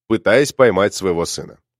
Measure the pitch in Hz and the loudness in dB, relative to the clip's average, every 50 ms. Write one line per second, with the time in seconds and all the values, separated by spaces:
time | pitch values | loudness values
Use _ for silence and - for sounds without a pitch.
0 | _ - 113 110 - 98 107 135 147 139 - - 131 117 92 92 98 104 - - | _ -4 -4 -2 0 2 2 2 2 0 0 2 2 2 4 2 0 0 -2 -4
1 | 95 95 85 85 85 - - - - - - _ _ _ _ _ | -4 -4 -2 -2 -4 -6 -6 -12 -12 -16 -18 _ _ _ _ _